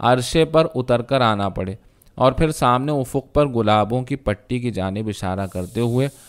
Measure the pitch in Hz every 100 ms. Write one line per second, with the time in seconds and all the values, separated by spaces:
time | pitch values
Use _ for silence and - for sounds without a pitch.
0 | 117 127 123 165 160 160 160 135 123 120
1 | 120 135 117 101 98 95 95 95 _ _
2 | _ - 131 127 160 151 131 123 143 147
3 | 127 139 - - 147 117 107 107 104 123
4 | 127 139 - 101 - 127 120 98 95 98
5 | 110 98 95 92 95 92 90 110 120 120
6 | 139 -